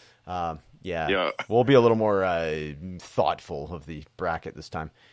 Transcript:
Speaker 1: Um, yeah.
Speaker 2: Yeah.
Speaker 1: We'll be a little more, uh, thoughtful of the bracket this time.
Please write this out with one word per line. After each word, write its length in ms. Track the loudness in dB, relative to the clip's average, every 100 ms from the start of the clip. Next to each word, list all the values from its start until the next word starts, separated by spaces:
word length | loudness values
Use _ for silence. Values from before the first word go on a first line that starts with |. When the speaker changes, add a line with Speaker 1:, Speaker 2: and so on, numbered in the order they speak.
| -20 _ -8
Speaker 1:
Um, 340 | -4 -4 -6 -14 -14
yeah. 260 | -6 -4 0
Speaker 2:
Yeah. 240 | 0 -2 -4 0
Speaker 1:
We'll 160 | 2
be 100 | 8 8
a 40 |
little 160 | 8 4
more, 260 | 2 2
uh, 500 | 2 0 -2 -4 -6 -10 -12 -12
thoughtful 720 | -6 0 0 -2 -6 -10 -8
of 120 | -10 -10
the 180 | -14 -14 -4
bracket 380 | -2 -2 -6 -14
this 140 | -10
time. 220 | -8 -8 -14 _